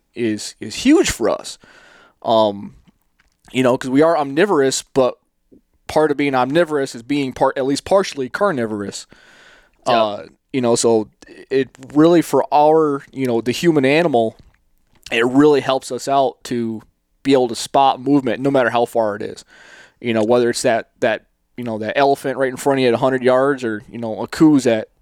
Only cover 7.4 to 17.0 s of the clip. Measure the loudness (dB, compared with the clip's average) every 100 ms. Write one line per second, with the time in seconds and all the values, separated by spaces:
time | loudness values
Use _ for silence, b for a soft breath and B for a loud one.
7.4 | -2 0 -4 -4 0 0 0 -6 -8 -2
8.4 | -2 -2 -4 -6 -8 -12 -20 b b b
9.4 | b b b b 0 2 2 -4 -14 _
10.4 | _ -4 0 2 2 2 0 _ -20 -20
11.4 | -6 -4 -4 -10 -4 2 4 4 2 -2
12.4 | 0 2 4 4 2 -4 -8 -6 -2 -2
13.4 | -2 -2 0 2 2 2 2 0 -2 -6
14.4 | -20 _ _ _ _ _ -6 -2 2 4
15.4 | 6 4 2 -4 -4 -10 -2 0 0 -4
16.4 | -8 -6 -4 -8 -16 _